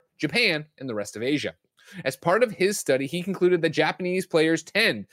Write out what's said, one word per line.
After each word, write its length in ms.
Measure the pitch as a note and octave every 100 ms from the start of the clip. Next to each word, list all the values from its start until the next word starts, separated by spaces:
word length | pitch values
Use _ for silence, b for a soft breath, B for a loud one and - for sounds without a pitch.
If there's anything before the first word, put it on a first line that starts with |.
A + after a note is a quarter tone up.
| _ -
Japan, 480 | D#3 G3+ A3+ D3+ D3+ -
and 100 | C3+
the 60 | G#2+
rest 180 | G2+
of 80 | G#2+
Asia. 320 | B2 D3 G#2 - _ _ B B
As 120 | C3 -
part 260 | E3 G3
of 80 | B3
his 260 | F3+ F#3+ G#3
study, 280 | - C3 C#3
he 160 | F3
concluded 380 | F3+ F#3 F3+ F3+
that 100 | D#3+
Japanese 540 | D3+ D#3 - F3+ F#3
players 380 | F3 E3 D#3+ D#3+
tend 440 | - G3 A3 A#2 F#2+